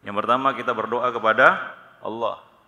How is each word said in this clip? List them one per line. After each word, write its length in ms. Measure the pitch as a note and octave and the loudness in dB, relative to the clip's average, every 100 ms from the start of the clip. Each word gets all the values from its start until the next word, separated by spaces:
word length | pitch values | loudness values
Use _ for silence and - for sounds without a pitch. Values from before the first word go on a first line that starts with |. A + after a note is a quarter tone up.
Yang 140 | G2+ G2+ | -6 -6
pertama, 320 | G#2+ B2+ C3+ | 0 0 0
kita 240 | A#2 A#2+ | -2 -4
berdoa 400 | A2 A2 A#2+ B2 | -4 -2 -2 -2
kepada 640 | A#2 A2 A2 C#3+ F#3+ - - - _ | 0 2 6 6 4 -6 -16 -20 _
Allah. 400 | - A2+ A2+ - _ _ | -12 -6 -6 -8 _ _